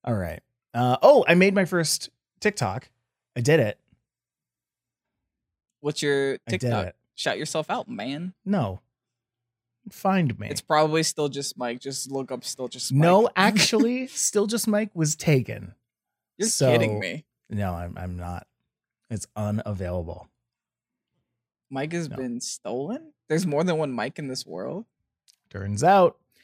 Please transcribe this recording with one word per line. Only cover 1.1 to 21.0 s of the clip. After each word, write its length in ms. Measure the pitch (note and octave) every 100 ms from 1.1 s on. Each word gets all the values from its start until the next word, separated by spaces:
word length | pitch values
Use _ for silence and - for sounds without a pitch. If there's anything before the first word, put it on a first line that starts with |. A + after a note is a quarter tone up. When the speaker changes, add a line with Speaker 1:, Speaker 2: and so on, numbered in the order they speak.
| C#4+ -
Speaker 1:
I 60 | F3
made 180 | F#3+
my 100 | G3+ F3+
first 440 | F3 D#3 - - _ _ _
TikTok. 480 | G#3 - G#2 G#2+ _ _ _ _ _ -
I 40 |
did 200 | A#2+ D#3
it. 180 | G#2+ - _ _ _ _ _ _ _ _ _ _ _ _ _ _ _ _ _ _ _ _
Speaker 2:
What's 220 | D3 D3+
your 320 | D3 C#3 C3+ - -
Speaker 1:
I 40 |
did 100 | A2+
Speaker 2:
TikTok? 260 | B2 A#2 F2+
Speaker 1:
it. 80 | - _ -
Speaker 2:
Shout 220 | C#3+ G#2
yourself 320 | D3+ D#3+ D#3
out, 180 | A3+ -
man. 440 | A2 A#2 C#3+ F3+ - F#3+
Speaker 1:
No. 360 | G3+ G#2 F#2 _ _ _ _ _ _ _ _ _ _ G#3
Find 480 | - F#3+ F#3+ D3+ G#2
me. 80 | G#2+
Speaker 2:
It's 140 | -
probably 400 | - D3+ D#3 D#3+
Still 260 | D#3 - D3
Just 300 | C#3 C#3 -
Mike. 220 | B2 B2
Just 320 | C3+ C3+ C3+
look 200 | C3+ B2+
up 120 | B2+
Still 240 | - - B2+
Just 260 | B2+ -
Mike. 80 | C3+
Speaker 1:
No, 280 | E3 F#3+ A#3
Speaker 2:
<laughs> 40 | -
Speaker 1:
actually, 680 | G3+ G#3 - A3 A3+ B3 B3+
Still 380 | - - G#3 G3+
Just 220 | A3+ -
Mike 240 | G#3 G#3+
was 220 | E3+ D3+ -
taken. 580 | - C#3 - G#2+ F#2+ - _ _ _ _ _ -
Speaker 2:
You're 120 | A3
Speaker 1:
So, 220 | - C3
Speaker 2:
kidding 280 | A#2+ A2 G#2
me. 260 | F#2 D3 _ _ _
Speaker 1:
no, 240 | G#2 F#2+
I'm, 240 | E2+ F2 -
I'm 180 | F2+ F2+
not. 300 | F2 F2 - _ _ _ _ _ _
It's 160 | G#2+ - A2
unavailable. 960 | G#2 G#2 G#2+ F#2+ F2+ F2+ E2 F2 - _ _ _ _ _ _ _